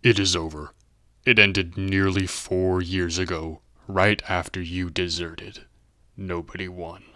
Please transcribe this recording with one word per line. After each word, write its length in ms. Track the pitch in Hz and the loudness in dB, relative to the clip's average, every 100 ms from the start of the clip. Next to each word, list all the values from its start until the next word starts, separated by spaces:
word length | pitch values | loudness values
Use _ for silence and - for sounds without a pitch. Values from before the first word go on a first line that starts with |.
It 160 | 127 101 | 4 4
is 160 | 95 | 4
over. 400 | 87 80 76 73 _ _ _ _ _ | 0 -4 -8 -14 _ _ _ _ _
It 120 | - 110 | 4 6
ended 380 | 101 95 87 87 | 6 4 -2 -4
nearly 480 | 95 95 98 95 | 0 2 4 2
four 560 | 92 - - 92 92 92 | 0 -4 -4 0 2 2
years 360 | 87 92 87 85 | 0 -2 -2 -2
ago, 440 | 87 87 80 78 _ _ | -2 -4 -6 -12 _ _
right 360 | - 95 98 104 - | -4 4 4 4 0
after 320 | 90 82 92 | -4 -2 -8
you 280 | 85 90 87 | -6 -4 -4
deserted. 760 | 80 90 82 85 80 - - - _ _ _ _ | -2 -2 -2 -6 -8 -14 -16 -20 _ _ _ _
Nobody 540 | - 95 87 80 - 92 | -12 -6 -6 -6 -10 -10
won. 340 | 90 82 90 - | -8 -12 -14 -20